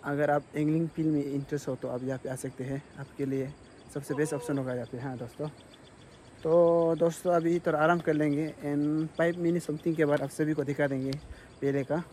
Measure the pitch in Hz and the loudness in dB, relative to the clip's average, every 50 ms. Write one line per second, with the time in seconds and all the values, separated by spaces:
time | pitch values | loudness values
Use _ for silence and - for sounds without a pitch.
0 | - 143 143 143 147 143 143 147 143 - - 151 151 151 156 160 165 160 - - | -4 -4 -2 0 2 2 2 0 0 -4 -4 -2 0 2 2 2 0 -2 -2 -2
1 | 156 156 151 143 143 139 139 139 139 - 147 143 - - 131 123 - 127 123 123 | 0 0 0 0 -2 -2 -4 -4 -4 -4 -6 -6 -4 -6 -6 -6 -6 -6 -6 -4
2 | 127 131 135 127 - 139 131 127 - 131 127 - 127 135 139 147 - - - 143 | -4 -6 -6 -6 -6 -8 -8 -6 -8 -10 -8 -8 -6 -6 -6 -8 -8 -12 -16 -16
3 | 139 - - - 139 135 135 135 131 139 147 - - - - - - - - 147 | -16 -14 -6 -6 -4 -2 -2 -4 -4 -6 -10 -16 -20 -20 -20 -20 -20 -12 -10 -10
4 | 139 - 147 135 156 151 151 139 - - 147 139 131 131 127 123 117 - - 120 | -6 -4 -2 -2 -2 -2 -2 -6 -4 -4 -4 -4 -4 -4 -6 -6 -8 -8 -10 -10
5 | 127 139 127 117 127 117 - - 147 156 - - - - - - - - - - | -8 -8 -8 -10 -10 -12 -8 -8 -10 -8 -10 -14 -20 -20 -20 -20 -20 -20 -20 -20
6 | - - - - - - - - - 160 165 175 170 170 170 170 165 165 165 156 | -20 -20 -20 -20 -20 -20 -20 -4 2 4 6 8 8 8 6 6 4 4 4 4
7 | 170 170 165 - - 185 175 170 165 165 175 175 - 170 156 147 156 160 175 170 | 2 2 2 0 0 2 2 4 4 4 2 2 2 0 2 4 6 6 4 4
8 | 160 165 156 151 151 151 143 147 160 151 - - - 143 143 147 147 151 151 156 | 2 0 2 2 2 2 2 0 -2 -4 -6 -6 -4 -2 0 0 0 0 0 0
9 | 160 156 - - 165 170 175 180 170 170 175 175 - - 151 156 - 170 160 156 | -2 -4 -2 0 0 0 0 0 0 0 0 0 -2 -4 -6 -2 -2 -2 2 2
10 | 156 143 147 143 139 139 - - 156 151 156 147 139 139 139 143 147 139 139 131 | 2 2 2 0 0 -4 -2 -2 0 0 0 -2 -2 -2 0 0 0 0 0 -2
11 | 131 135 131 151 - - - - - - - - 139 139 139 139 131 - 143 170 | -4 -4 -6 -6 -8 -14 -18 -18 -18 -20 -10 -4 -2 -2 0 -2 -2 -2 -2 -4
12 | 170 - | -4 -6